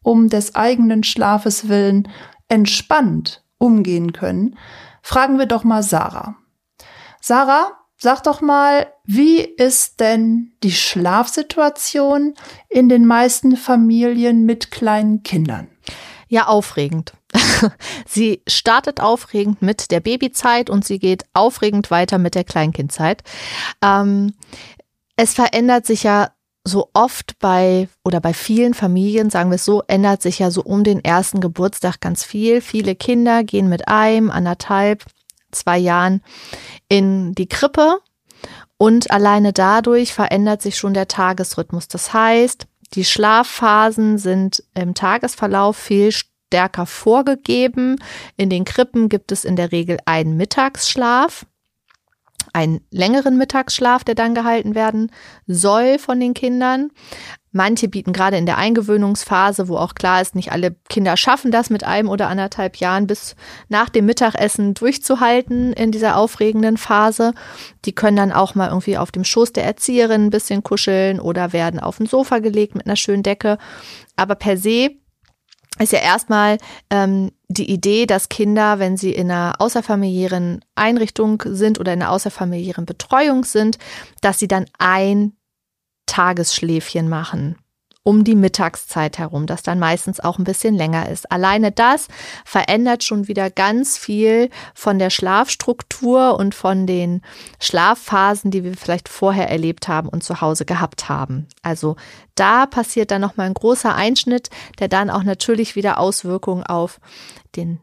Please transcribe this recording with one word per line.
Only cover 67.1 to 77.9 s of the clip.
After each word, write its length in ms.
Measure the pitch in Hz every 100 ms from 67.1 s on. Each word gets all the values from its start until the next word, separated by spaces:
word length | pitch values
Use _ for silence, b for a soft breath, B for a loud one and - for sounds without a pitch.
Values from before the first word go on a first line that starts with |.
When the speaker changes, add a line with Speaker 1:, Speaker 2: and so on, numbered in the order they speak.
| 220 233 240 B B B B -
Speaker 2:
Die 80 |
können 240 | - 214 202
dann 140 | 196
auch 240 | - 190 202
mal 140 | 185
irgendwie 280 | 185 196 190
auf 140 | -
dem 120 | -
Schoß 300 | 185 - 233
der 120 | 233 -
Erzieherin 600 | 214 - 247 226 220 208
ein 40 |
bisschen 320 | 208 - 202
kuscheln 560 | - 202 - 190 190 190
oder 340 | 165 175 175
werden 260 | 170 165 170
auf 200 | - -
ein 80 | 214
Sofa 320 | 262 269 240
gelegt 360 | 220 208 208 -
mit 100 | -
einer 120 | 208
schönen 260 | - 202
Decke. 340 | 196 202 214 208 B B B B B -
Aber 180 | 196 196
per 220 | 214 190
se 340 | 196 226 269 285 _ _ _ _ _ _ - -
ist 120 | 214
ja 80 | 202
erstmal, 580 | 160 196 - 214 208 214 B B -
ähm, 420 | 202 196 196 190 - -
die 220 | 185 -
Idee, 360 | 190 190